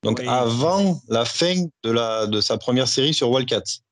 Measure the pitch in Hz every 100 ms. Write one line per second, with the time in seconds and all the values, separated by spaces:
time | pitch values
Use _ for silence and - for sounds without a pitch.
0 | 113 113 123 127 117 117 156 190 196 156
1 | - 113 117 - 170 185 170 _ 113 117
2 | 113 110 107 107 104 110 - 123 127 -
3 | 143 156 120 131 127 110 - - _